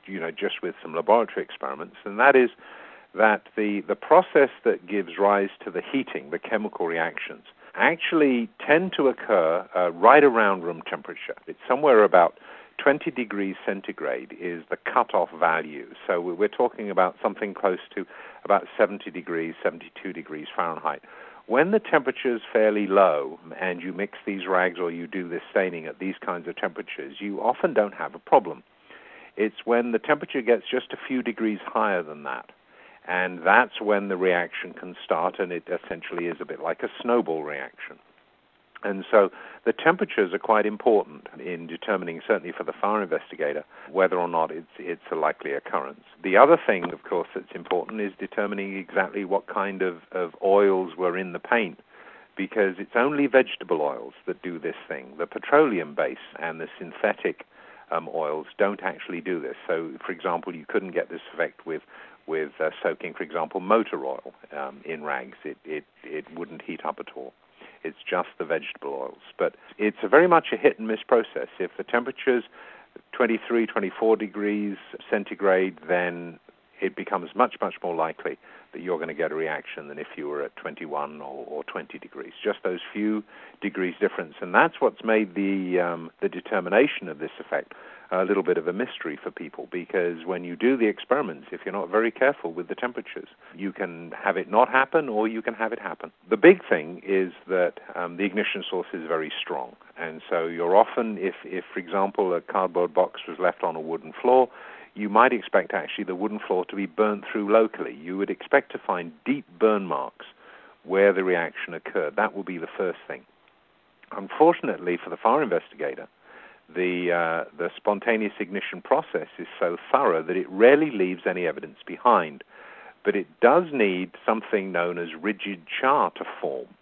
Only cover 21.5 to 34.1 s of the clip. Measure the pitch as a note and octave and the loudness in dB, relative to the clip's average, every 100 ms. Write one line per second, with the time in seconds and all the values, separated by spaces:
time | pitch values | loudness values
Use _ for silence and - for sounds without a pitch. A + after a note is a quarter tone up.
21.5 | A#2+ E3+ G#3+ - D#3+ C3+ - C3 A#2 - | 2 4 2 2 2 2 -2 -2 -2 0
22.5 | A2+ G#2+ G#2 G2+ G2 F#2 D2+ C#2 E2+ E2 | 4 4 4 2 6 6 4 -2 -10 -16
23.5 | - F#2 F2 F2 F2 G2+ - - G2 F#2 | -6 -6 -4 -8 -6 -8 -6 -8 -6 0
24.5 | F#2 F#2 F2 F2 E2+ E2+ F#2+ F2 E2 - | 2 2 0 -4 -4 -8 -8 -6 -8 -2
25.5 | A2 F#2 E2+ D#2+ - F#2 F2 - F2+ E2 | 0 0 -4 -10 -8 -8 -6 -6 -6 -8
26.5 | E2 G2 E2 - - C#2 C#2+ G2+ G2 A2 | -6 -6 -6 -12 -12 -12 -10 -8 -2 -2
27.5 | B2+ F3+ A#2 G#2 - D#2 - - D3 F#2+ | 0 2 2 0 -2 -10 -10 4 4 4
28.5 | C#2 _ _ _ - - - - - G#2+ | -12 _ _ _ -20 -20 -20 -18 -2 -2
29.5 | - - A#2+ A#2+ A2+ - D3 - C#3+ A#2 | -2 0 2 2 -2 0 -2 0 -4 2
30.5 | A2+ - B2+ - B2+ - C3 A#2+ G#2+ A2+ | 2 2 -4 -4 -12 -4 -4 -2 -2 -2
31.5 | G#2 - A#2 G#2+ F#2 D#2 D2+ C#2+ B1 - | -2 -4 0 2 0 -2 -10 -8 -10 -12
32.5 | _ _ - - - - F2+ F#2 F2+ E2+ | _ _ -20 -20 -20 -4 -2 -2 -2 4
33.5 | G#2+ B2 - G#2 G#2 G2+ | 6 4 0 0 0 0